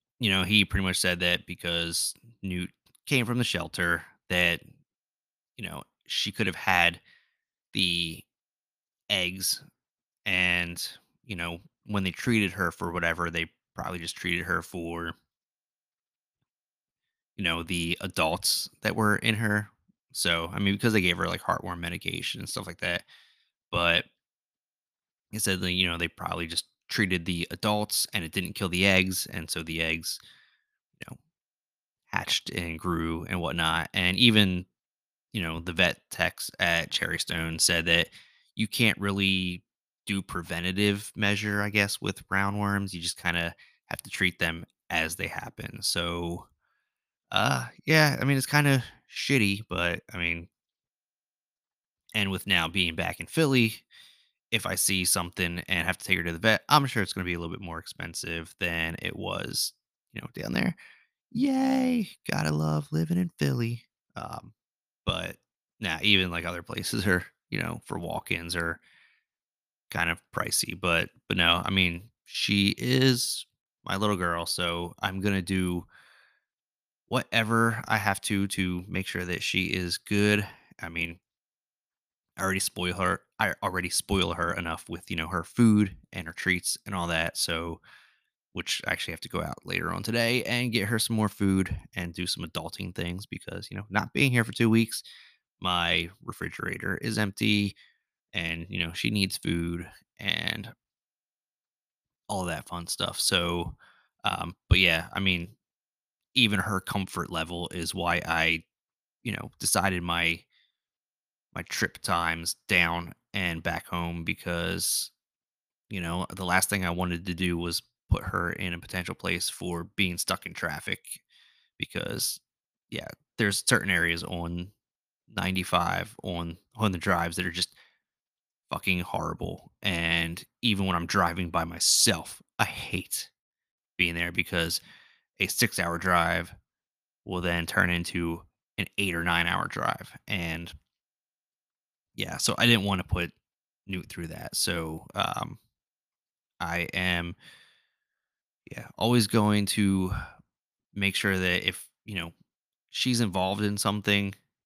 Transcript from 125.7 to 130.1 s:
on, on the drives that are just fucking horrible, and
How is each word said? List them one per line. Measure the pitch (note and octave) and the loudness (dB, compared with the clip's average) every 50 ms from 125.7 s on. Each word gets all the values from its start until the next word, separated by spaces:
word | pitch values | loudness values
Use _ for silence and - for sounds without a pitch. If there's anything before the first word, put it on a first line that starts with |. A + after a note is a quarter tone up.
| - F2+ F2 F2 F2+ F2+ F2+ F#2 - - | 2 2 2 2 0 -2 -4 -6 -10 -12
on, | - G2 F2 E2+ E2+ E2+ E2+ - _ _ - | -8 -6 -4 -4 -4 -6 -8 -12 _ _ -4
on | G#2 A2 G#2 | 0 0 2
the | F2+ E2+ | 2 0
drives | - G#2 F#2 F2 - F2 E2+ | 0 2 2 2 0 -2 -2
that | - F2+ | -4 -4
are | F#2+ | -4
just | E2 F2 - - _ _ - _ _ _ _ _ _ _ _ _ _ _ _ _ _ _ _ - | -2 -4 -4 -4 _ _ -20 _ _ _ _ _ _ _ _ _ _ _ _ _ _ _ _ -8
fucking | - - - G2+ F#2 F2+ | -8 -4 0 0 0 0
horrible, | E2+ - - F2+ E2 D#2+ E2 - F2+ F2+ F2 - - - _ _ | -2 -4 -6 -4 -4 -4 -6 -6 -6 -8 -8 -10 -14 -20 _ _
and | - G2 F2+ E2+ E2+ E2 | -4 -2 0 0 0 2